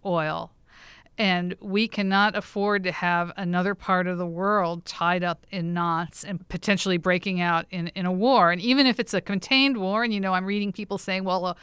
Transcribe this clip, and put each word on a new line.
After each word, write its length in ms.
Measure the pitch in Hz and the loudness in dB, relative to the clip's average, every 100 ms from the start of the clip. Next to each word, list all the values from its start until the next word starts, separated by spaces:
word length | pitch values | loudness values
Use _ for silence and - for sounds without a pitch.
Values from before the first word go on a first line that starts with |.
| 196 | -4
oil. 460 | 170 156 165 165 _ _ - - - _ - | -2 -2 -4 -8 _ _ -20 -20 -20 _ -2
And 380 | 196 175 175 175 | 0 0 -2 -6
we 300 | 208 202 220 | -2 0 0
cannot 480 | - 190 196 208 - | 0 2 4 2 0
afford 480 | - 208 202 202 180 | -4 -2 0 0 -2
to 80 | |
have 400 | - 175 175 175 - | -2 0 0 -2 -4
another 400 | 175 180 190 190 | -2 0 0 -2
part 320 | - 185 180 | 0 0 0
of 100 | 175 | -4
the 80 | 175 | -6
world 600 | 165 196 208 170 170 - | -4 0 0 0 -4 -10
tied 360 | - 170 180 | -2 0 0
up 240 | 175 165 _ | -2 -6 _
in 220 | 190 170 | -6 -4
knots 500 | 175 170 165 170 - | -2 0 -2 -4 -8
and 240 | - 180 - | -8 -10 -8
potentially 500 | 180 - 196 196 175 | -4 0 0 2 0
breaking 440 | 185 180 196 180 | 2 0 0 -2
out 240 | 175 165 - | 2 0 -2
in, 160 | 185 170 | -6 -8
in 160 | - 180 | -4 -2
a 60 | |
war. 420 | 185 240 247 170 | 0 4 6 6
And 80 | 175 | 4
even 240 | 226 269 262 | 2 4 4
if 160 | 208 | 2
it's 120 | - | 0
a 60 | 185 | -2
contained 580 | - 196 - 262 277 240 | -2 -4 2 4 4 2
war, 240 | 190 214 | 0 0
and, 120 | 233 | 0
you 80 | 208 | 0
know, 120 | 190 | 0
I'm 120 | 185 190 | 0 0
reading 260 | 208 202 | -2 -2
people 260 | 202 202 196 | -6 -6 -6
saying, 280 | - 190 190 | -4 -2 0
well, 220 | 180 180 | 0 -2
a, 80 | 175 | -6